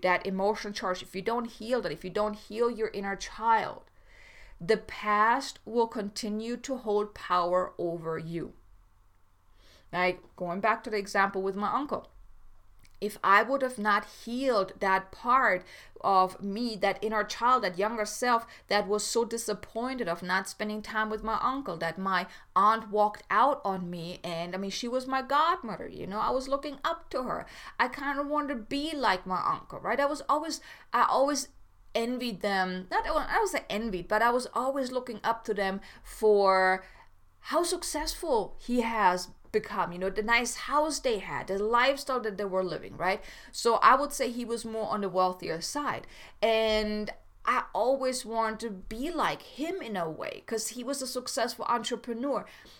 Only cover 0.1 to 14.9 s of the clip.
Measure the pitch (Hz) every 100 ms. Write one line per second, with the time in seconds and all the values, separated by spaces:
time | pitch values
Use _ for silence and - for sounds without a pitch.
0.1 | 175 196 190 196 214 208 202 190 180 -
1.1 | 190 190 240 233 - 220 247 185 147 185
2.1 | 208 214 208 - 214 240 220 220 202 196
3.1 | 196 - - 226 226 - - - - -
4.1 | - - - - - 165 214 - - 214
5.1 | 208 220 262 269 - - 233 226 233 202
6.1 | - 214 214 226 247 277 254 214 208 208
7.1 | - - 180 175 180 185 - 175 170 160
8.1 | 160 160 165 - - - - _ _ _
9.1 | _ _ _ _ - - - - 170 185
10.1 | 180 - - 180 185 214 233 240 208 202
11.1 | 202 196 196 190 190 208 247 294 - -
12.1 | - - - - - - - - - 208
13.1 | - 185 202 226 269 262 247 208 208 -
14.1 | - 233 247 269 220 190 - 196